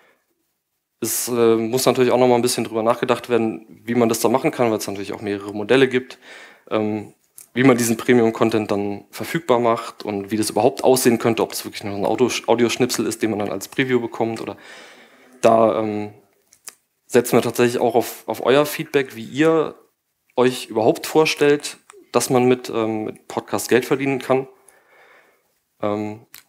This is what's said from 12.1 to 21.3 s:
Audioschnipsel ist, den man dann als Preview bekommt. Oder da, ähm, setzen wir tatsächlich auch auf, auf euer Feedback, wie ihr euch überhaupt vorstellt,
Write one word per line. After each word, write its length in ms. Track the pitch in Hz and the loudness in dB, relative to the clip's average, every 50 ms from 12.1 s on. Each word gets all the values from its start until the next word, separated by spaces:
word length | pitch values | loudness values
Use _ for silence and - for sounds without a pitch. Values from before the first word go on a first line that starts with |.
| 110 120 127 117 - - - | 0 0 0 0 0 -2 0
Audioschnipsel 600 | - 113 117 120 113 - - 127 120 - - - | 0 2 2 2 0 0 0 -2 -2 -2 -2 -4
ist, 160 | 104 110 - 113 | -4 -4 -4 -4
den 60 | 107 | -2
man 100 | 107 101 | -2 -4
dann 100 | 104 - | -4 -6
als 200 | - 98 - - | -6 -8 -10 -6
Preview 320 | - - 135 131 127 120 | -4 -4 0 0 0 0
bekommt. 400 | 117 113 - - 117 113 113 110 | -2 -4 -6 -4 -4 -4 -4 -6
Oder 160 | - 104 98 - - - - - - - - - - _ _ _ _ _ - - | -10 -10 -12 -14 -18 -20 -20 -20 -20 -20 -20 -20 -20 _ _ _ _ _ -2 2
da, 400 | - 117 113 113 113 110 - 110 | 4 6 6 6 6 4 2 0
ähm, 320 | 110 107 104 104 104 113 - - _ _ _ _ _ _ _ _ _ - - _ _ _ _ _ _ | -2 -2 -4 -6 -6 -10 -12 -18 _ _ _ _ _ _ _ _ _ -20 -20 _ _ _ _ _ _
setzen 300 | - - 120 123 - 135 | 0 2 2 2 4 2
wir 40 | 117 | 2
tatsächlich 380 | 110 123 113 - 120 120 120 - | 2 0 0 0 0 0 0 0
auch 160 | 117 120 113 | -2 0 2
auf, 320 | 120 107 - - - - | 0 0 -2 -6 -10 -10
auf 180 | - 110 - - | -8 -8 -2 0
euer 200 | 120 127 147 147 | 2 4 4 2
Feedback, 500 | 147 - - 156 - - 143 135 - 113 | 0 -4 -8 -6 -2 -2 -2 -2 -4 -8
wie 80 | 113 113 | -14 -14
ihr 520 | 107 113 131 156 160 160 160 147 - - - _ _ _ _ _ _ _ _ _ _ _ | -6 -2 0 2 2 2 2 0 -4 -8 -14 _ _ _ _ _ _ _ _ _ _ _
euch 300 | 127 123 127 127 - - | 2 2 2 2 -2 -8
überhaupt 420 | - 110 110 110 131 - - - | -4 -2 0 2 2 0 -2 -4
vorstellt, 720 | - - 156 160 156 | -2 2 2 2 2